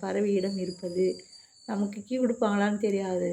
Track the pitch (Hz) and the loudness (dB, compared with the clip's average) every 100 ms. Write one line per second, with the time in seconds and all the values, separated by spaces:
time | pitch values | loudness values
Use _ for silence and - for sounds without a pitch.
0 | 190 196 208 202 190 196 180 180 180 180 | -4 0 2 2 0 -2 -6 -6 -6 0
1 | 185 - - - - _ - 208 202 214 | 0 0 -10 -20 -20 _ -6 -2 -2 -4
2 | - 254 247 233 220 202 208 208 214 196 | -6 0 0 2 2 4 2 2 0 0
3 | 196 180 175 | 0 0 -2